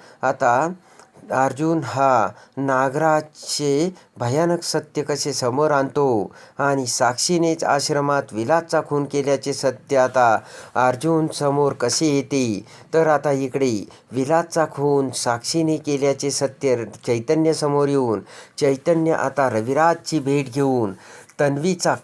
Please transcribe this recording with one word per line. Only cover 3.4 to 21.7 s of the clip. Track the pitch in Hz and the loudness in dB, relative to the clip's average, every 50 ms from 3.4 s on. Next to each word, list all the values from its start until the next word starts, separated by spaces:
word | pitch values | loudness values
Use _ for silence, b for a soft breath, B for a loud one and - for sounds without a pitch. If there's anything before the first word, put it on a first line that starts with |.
| - - - - 147 143 139 143 165 185 185 B B B B - | -10 -8 -6 -2 0 0 0 2 0 -2 -4 B B B B -4
भयानक | 123 120 127 151 170 170 175 170 170 | -2 0 0 2 2 2 0 -2 -2
सत्य | - - 156 151 - _ 151 147 | -4 -4 -4 -4 -4 _ -6 -4
कसे | - 147 139 - 147 131 | -4 -4 -4 -4 -4 -4
समोर | - 131 120 120 139 151 151 | -2 -2 -2 0 0 0 2
आणतो | 147 139 135 135 - 147 143 135 120 107 90 - B B B B B - | 2 2 0 0 0 0 2 2 2 0 -2 -4 B B B B B -2
आणि | 139 139 139 135 131 | 0 0 0 0 -2
साक्षीनेच | 120 - - 131 131 123 - - - 180 170 170 165 160 156 - | -4 -2 0 0 0 0 0 -2 0 0 2 2 0 0 -2 0
आश्रमात | - 131 143 139 - 151 143 143 143 143 139 135 - 104 | 0 0 0 0 0 -2 0 0 0 0 -2 -2 -4 -6
विलासचा | 107 113 123 156 165 165 - - 156 | -6 0 2 2 0 2 0 -2 -2
खून | 151 - 147 143 143 | -2 -2 -2 -4 -2
केल्याचे | 139 139 143 131 139 139 131 - 143 139 | -2 -2 -2 0 0 0 -2 -2 -6 -6
सत्य | - - 131 127 - - - 139 | -2 -2 -2 -4 -4 -6 0 2
आता | 131 127 123 - 131 123 117 107 101 B B B B B B B | 2 2 4 4 4 4 4 4 2 B B B B B B B
अर्जुन | - 127 127 123 120 147 160 165 160 156 151 - | 0 2 2 0 0 0 0 0 2 0 -2 -2
समोर | - 147 143 139 143 147 139 127 | -2 -2 0 2 2 2 0 0
कसे | 123 123 120 - - 160 | -2 -2 -2 0 0 0
येते. | 156 143 139 131 127 139 135 127 117 104 95 - B B B B B - | 2 2 2 0 0 -2 0 0 0 -2 -6 -8 B B B B B 0
तर | 160 160 | 2 4
आता | 156 151 139 - 151 143 | 4 2 2 2 0 0
इकडे | 135 135 127 123 139 135 127 113 101 - B B B B _ | 0 -2 -4 -2 0 0 0 0 -2 -6 B B B B _
विलासचा | 104 127 131 135 160 165 170 170 - 170 156 151 | -4 -4 0 2 2 0 0 0 0 -2 -2 -2
खून | - 143 143 147 143 139 139 131 120 | -2 -2 0 0 2 2 0 -2 -4
साक्षीने | - - 127 117 117 - - - 165 160 156 156 151 | -4 -2 -2 -2 -2 -4 -4 -2 0 0 0 0 -2
केल्याचे | - 147 143 135 139 143 139 143 147 143 | -2 -4 -2 0 0 0 0 0 -4 -4
सत्य | 131 - 143 131 127 - - 135 123 117 113 101 - - - | -2 -2 -4 -4 -4 -2 0 0 0 0 -2 -8 -12 -10 -4
चैतन्य | - 120 117 117 143 160 160 160 160 156 | -2 -2 -2 0 0 0 2 2 2 0
समोर | 151 156 147 143 147 143 143 | 0 -2 0 0 2 2 2
येऊन | 139 139 131 120 107 95 - B B B B B B - | 2 0 0 0 -2 -4 -4 B B B B B B -2
चैतन्य | 147 139 139 131 - 170 170 165 160 160 160 | 0 0 0 0 0 0 2 2 2 2 0
आता | - 117 135 135 - 135 127 | 0 -2 -2 0 0 0 2
रविराजची | 113 110 110 120 135 151 160 170 165 165 - - 160 156 | 2 -2 -2 0 0 2 4 4 2 0 -4 -4 -4 -2
भेट | 131 135 139 147 139 127 117 | 0 0 0 0 -2 -2 -2
घेऊन | 143 139 135 127 123 113 98 95 B B B B B B B B - | 0 0 2 2 0 0 -2 -4 B B B B B B B B 0
तन्वीचा | 147 143 139 143 151 190 | 0 0 0 0 -2 -2